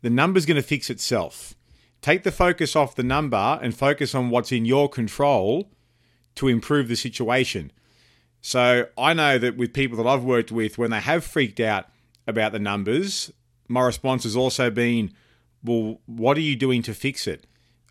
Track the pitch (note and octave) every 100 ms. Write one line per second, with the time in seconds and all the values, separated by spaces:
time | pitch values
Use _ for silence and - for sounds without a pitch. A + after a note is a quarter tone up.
0 | A#2+ B2 D#3+ F#3 D3+ D3+ B2+ D3 - A2+
1 | - A#2 D#2 - - - _ _ _ _
2 | - F3+ F#3+ - F3+ F3 D#3 D#3 C#3 -
3 | B2 C#3 D3 A2 G#2+ D#3 B2 A2 C#3 D3
4 | C#3 C3+ B2 A#2+ A#2 B2+ A2+ C3+ C#3+ -
5 | A2 - C#3+ B2+ F#2+ C#3+ G3+ _ _ _
6 | _ _ _ - C3+ A#2 - D3 A#2+ A#2
7 | B2 A2+ A2+ B2 C3 G2+ D2 _ _ _
8 | _ _ _ _ - C3 B2 B2 - -
9 | C3+ E3 D3 C3 B2 A#2+ A#2+ C#3 C3 A#2
10 | A#2 C3+ B2 A#2+ A2+ A2+ G#2+ - A#2 A2
11 | A#2 E3 - D3+ B2 - A2+ G2+ - _
12 | _ _ - A2 G#2+ G#2+ G2+ G2+ G2 C3+
13 | G3 - - - _ _ - A#2+ B2+ A2
14 | C3 B2+ A#2 A2+ C3 - B2 G#2 A#2+ A#2
15 | G2+ - _ _ _ _ A#2+ A#2 A2 A2+
16 | - A2+ A#2 D3 D#3 C3 C3 B2 A#2 G#2
17 | C3+ C3+ - D#2 _ _ _ _ _